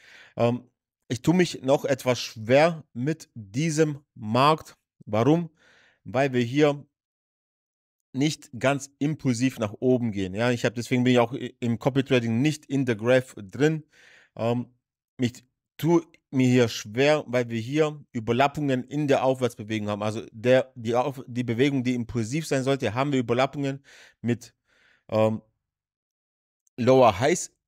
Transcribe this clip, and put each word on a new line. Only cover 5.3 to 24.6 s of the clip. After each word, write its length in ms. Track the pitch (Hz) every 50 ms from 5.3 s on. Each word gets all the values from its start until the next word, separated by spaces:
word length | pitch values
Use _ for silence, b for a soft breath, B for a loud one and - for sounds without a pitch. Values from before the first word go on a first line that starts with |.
| 156 170 170 160 b b b b b b b b b b b
Weil 300 | - 98 127 139 139 127
wir 100 | 123 123
hier 420 | 117 131 147 151 147 143 143 143 _ _ _ _ _ _ _ _ _ _ _ _ _ _ _ _ _ _ _ _ _ _ _ _ _ -
nicht 380 | 127 143 156 147 - - - - 110
ganz 320 | 127 131 143 135 - - _ _
impulsiv 580 | 139 151 156 - - 135 120 113 131 131 - -
nach 140 | 110 101 104 -
oben 320 | 131 127 127 120 120 117
gehen. 240 | 98 101 95 90 95
Ja, 160 | 104 117 123
ich 140 | 123 113 -
hab, 100 | 120 113
deswegen 280 | 120 113 - 131 123 123
bin 100 | 127 127
ich 60 | 123
auch 140 | 120 113 131
i-, 220 | - 123 120 - _
im 200 | 123 117 117 -
Copy 240 | - 143 127 139 131
Trading 380 | - 135 123 117 117 113 117
nicht 240 | 139 156 147 - -
in 200 | - 139 135 135
The 100 | 123 117
Graph 400 | 101 110 120 127 127 127 - -
drin. 460 | - 101 95 - 110 139 156 160 156 - b b b b b b b b b b
Ähm, 320 | - 113 117 120 123 120 - _ _ _ _ _ _ _ _ _
mich 260 | - 127 120 - - - _ _ _ _ _ _
tu 240 | - 143 160 170 165 - _ _ _ _ _
mir 160 | - 131 127
hier 200 | 123 123 127 120
schwer, 560 | 110 - - - 107 101 123 139 147 151 151 -
weil 220 | - 120 127 123 117
wir 100 | 117 113
hier 440 | 113 123 143 156 156 151 151 147 135 _
Überlappungen 720 | - 120 110 113 120 120 135 139 - 156 147 139 131 127 -
in 240 | - 139 147 151
der 160 | 135 131 101 117
Aufwärtsbewegung 640 | 131 131 127 127 120 - - 107 104 113 107 104
haben. 160 | 104 104 101 104
Also 220 | 110 107 110 - -
der, 400 | - 110 104 123 127 131 131 - _
die 180 | 123 110 113 113
Auf-, 300 | 120 127 147 127 131 -
die 160 | - 117 120 123
Bewegung, 400 | 117 113 113 139 147 139 135 120
die 120 | 127 127
impulsiv 500 | 120 117 - - 120 113 107 135 165 156
sein 180 | - 147 135 127
sollte, 300 | 131 139 131 127 104 101
haben 180 | 127 139 147
wir 80 | 139 131
Überlappungen 640 | 123 117 120 123 135 139 - 147 139 139 135 139 b b b b b b b b
mit, 320 | - 117 120 113 - - _ _